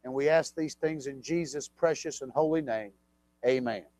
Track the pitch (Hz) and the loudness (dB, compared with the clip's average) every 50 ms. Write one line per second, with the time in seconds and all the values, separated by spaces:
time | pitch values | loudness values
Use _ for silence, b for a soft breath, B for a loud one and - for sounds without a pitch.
0 | - 127 131 135 139 151 160 165 147 - _ 165 156 147 - _ - 156 160 151 | -10 -4 -2 2 4 4 4 4 2 0 _ -6 -6 -6 -4 _ -4 -2 -2 -4
1 | 127 139 139 135 120 - 165 175 170 139 135 147 - - _ _ 170 165 156 - | -8 -10 -10 -10 -6 -2 -2 -2 -2 -2 -6 -8 -10 -10 _ _ 2 2 2 0
2 | - 160 139 - 135 131 - 143 156 156 160 160 151 127 113 110 107 101 - _ | -4 -8 -8 -8 -12 -2 0 2 2 4 2 0 0 0 -4 -4 -4 -8 -14 _
3 | _ _ _ _ _ _ _ _ - 123 131 131 123 120 110 98 - - _ | _ _ _ _ _ _ _ _ 2 4 4 4 2 0 -4 -4 -8 -14 _